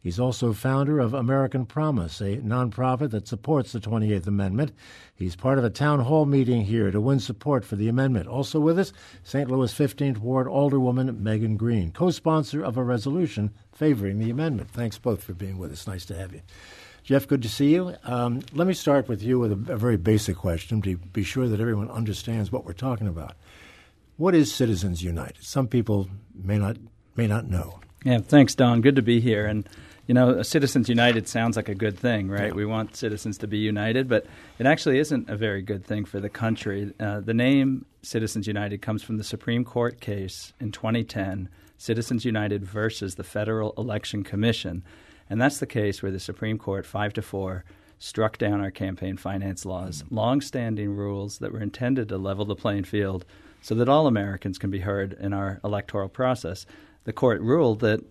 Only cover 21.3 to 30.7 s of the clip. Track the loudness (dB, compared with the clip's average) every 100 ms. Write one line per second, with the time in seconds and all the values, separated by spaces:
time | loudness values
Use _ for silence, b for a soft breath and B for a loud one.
21.3 | 0 0 0 0 -2 -2 -4 -4 -4 -4
22.3 | -2 -2 -4 -6 -6 -4 -2 -2 -4 -10
23.3 | -16 B B B B B B _ -2 4
24.3 | 4 4 2 2 2 0 -2 -4 -4 -6
25.3 | -12 -6 -2 0 0 2 0 -2 -8 -16
26.3 | -10 -2 0 0 -4 -12 _ _ -2 0
27.3 | 0 0 -2 -4 -10 -20 -6 0 2 6
28.3 | 8 8 6 4 6 6 6 6 4 4
29.3 | 2 0 -2 -4 B B B 2 6 6
30.3 | 4 2 2 4